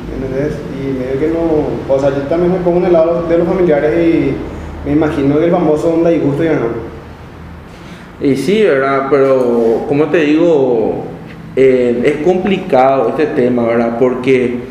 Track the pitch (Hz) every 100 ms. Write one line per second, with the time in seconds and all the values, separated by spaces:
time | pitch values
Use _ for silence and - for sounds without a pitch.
0 | - 135 135 135 151 - - 135 135 127
1 | 127 139 156 165 165 151 135 - - 135
2 | 139 139 139 170 175 185 175 175 180 170
3 | 165 170 165 170 170 185 175 143 151 170
4 | 165 156 135 - - - - - 143 147
5 | 151 139 139 147 170 180 151 151 165 165
6 | 170 160 139 143 165 143 113 113 - -
7 | - - - - - - - - - -
8 | - - 139 131 - 214 202 139 139 135
9 | 135 143 135 131 120 120 113 110 - 143
10 | 156 175 147 156 170 151 131 117 101 82
11 | - - - - - 127 131 127 120 120
12 | 143 151 175 185 208 190 - 131 131 135
13 | 117 127 151 104 123 123 113 117 117 117
14 | 127 120 135 127 120 120 -